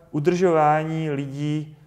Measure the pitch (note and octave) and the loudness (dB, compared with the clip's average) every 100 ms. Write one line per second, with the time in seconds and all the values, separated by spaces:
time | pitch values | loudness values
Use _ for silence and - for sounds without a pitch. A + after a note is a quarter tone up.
0 | - D3+ D3+ F3 F#3 D#3+ D3+ D#3 D#3 D#3+ | -8 -2 0 2 2 4 4 2 0 -4
1 | D#3 C#3 C#3 C#3 D3 D3+ D3+ - | -4 -4 -6 -6 -4 -4 -6 -16